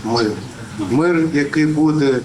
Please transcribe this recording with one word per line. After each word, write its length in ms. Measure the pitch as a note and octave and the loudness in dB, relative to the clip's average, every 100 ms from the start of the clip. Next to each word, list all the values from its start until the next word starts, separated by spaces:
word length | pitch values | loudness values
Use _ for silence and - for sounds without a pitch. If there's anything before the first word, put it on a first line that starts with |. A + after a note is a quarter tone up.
мир. 280 | A2+ A#2 G#2+ G2 - - A2 G#2 G2 | -2 0 0 -4 -10 -14 -14 -8 -2
Мир, 360 | B2 E3+ E3+ D#3+ | 2 2 2 2
який 320 | C#3+ C#3+ D#3 D3+ | 0 0 0 0
буде 540 | D3+ D#3 D3+ C#3 B2+ | 2 2 2 2 0